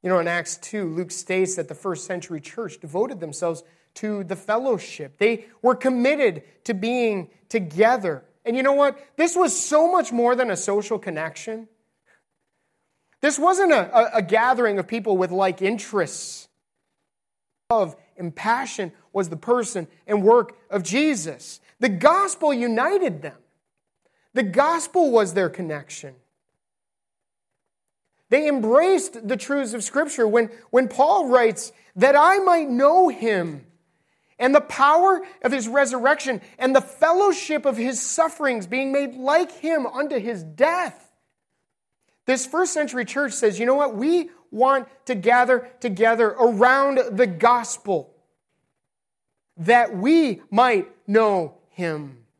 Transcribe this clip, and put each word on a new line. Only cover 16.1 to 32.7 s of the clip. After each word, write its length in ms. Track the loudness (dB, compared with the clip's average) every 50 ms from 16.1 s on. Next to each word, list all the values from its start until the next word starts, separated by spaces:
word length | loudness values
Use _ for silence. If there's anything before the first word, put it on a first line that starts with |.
| -6 -14 -14 -16 -16 -18 -20 _ _ _ _ _ _ _ _ _ _ _ _ _ _ _ _ _ _ _ _ _ _ _ _ _
Love 240 | 0 0 0 -2 -6 _ _ _ _
and 180 | _ -12 -12 -12
passion 600 | -6 -2 -2 -2 -2 -4 -10 -8 -10 -10 -10 -10 _ _ _
was 180 | _ -6 -4 -4
the 80 | -8
person 500 | -12 -2 -2 0 0 0 -4 -6 -8 -10 -10 _ _ _
and 180 | -4 -2 2 4
work 320 | 4 4 4 2 -2 -10 _ _ _
of 140 | -6 -6 -4
Jesus. 760 | -2 -2 0 0 0 -2 -2 -6 -10 -12 -14 -18 -20 -20 -20 _ _ _ _
The 100 | -2 -2
gospel 640 | -2 2 4 4 4 4 0 -2 -4 -2 -2 -2 0
united 680 | 0 -2 -2 -2 0 0 0 0 0 -2 -2 -4 -6 -14
them. 140 | -16 -16 _ _ _ _ _ _ _ _ _ _ _ _ _ _ _ _ _ _ _ _
The 100 | -2 -2
gospel 680 | 0 0 0 2 2 0 -2 -4 -2 0 2 2 4
was 240 | 4 2 2 2 0
their 160 | -2 -2 -2
connection. 680 | -4 -8 -10 -8 -10 -10 -12 _ -18 -18 -18 -20 -20 _ _ _ _ _ _ _ _ _ _ _ _ _ _ _ _ _ _ _ _ _ _ _ _ _ _ _ _ _ _ _ _ _ _ _ _ _ _ _ _ _ _ _
They 180 | 0 2 2
embraced 800 | 2 0 0 0 4 4 4 6 6 2 2 0 -4 -12 -12 -6
the 100 | -6 -6
truths 360 | -6 -4 -4 -4 -4 -4 -4 -6
of 100 | -8 -10
Scripture. 440 | -4 -2 -2 -2 -2 -2 -2 0
When, 220 | 2 2 2 0 0 -6 -18 -16 _
when 180 | 0 2 2
Paul 420 | 2 2 2 2 4 4 2 2 4
writes, 420 | 4 4 4 4 0 -2 -10 -14 _ _ _ _ _
"That 200 | 2 4 6 6
I 240 | 6 6 6 4 4
might 300 | 4 2 2 2 2
know 400 | -2